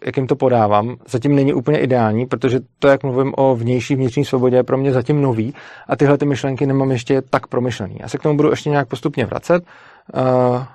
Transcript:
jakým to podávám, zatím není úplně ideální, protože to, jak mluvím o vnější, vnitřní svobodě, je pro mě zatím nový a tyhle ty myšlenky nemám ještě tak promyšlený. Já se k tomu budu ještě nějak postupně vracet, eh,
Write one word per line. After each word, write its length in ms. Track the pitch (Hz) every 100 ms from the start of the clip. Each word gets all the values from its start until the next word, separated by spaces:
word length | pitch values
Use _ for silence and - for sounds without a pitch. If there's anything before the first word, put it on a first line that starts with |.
jakým 220 | 127 139 127
to 100 | 139
podávám, 600 | 131 120 104 104 113 - -
zatím 260 | 127 143
není 200 | 143 139
úplně 240 | 139 123 147
ideální, 480 | 131 123 113 107 127
protože 340 | 117 131 123 120 -
to, 100 | 139
jak 140 | 135
mluvím 300 | 139 127 135 -
o 200 | 135 120
vnější, 400 | 117 127 - 135
vnitřní 280 | 131 143
svobodě, 320 | 131 127 127 123
je 60 |
pro 160 | 127 131
mě 140 | 139
zatím 300 | 127 123 147
nový 320 | 135 113 117 - - - -
a 80 | 151
tyhle 220 | 143 143
ty 80 | 147
myšlenky 400 | 135 135 127 139
nemám 240 | 135 131
ještě 320 | 123 - 135 135
tak 160 | 131 -
promyšlený. 500 | 123 123 113 101 104
Já 80 | -
se 100 | -
k 40 |
tomu 140 | 156 147
budu 140 | 151
ještě 200 | 139 151
nějak 180 | 143 135
postupně 380 | 127 151 135 95
vracet, 380 | - - 175 175 - - - -
eh, 60 | - 131 127 123 123 127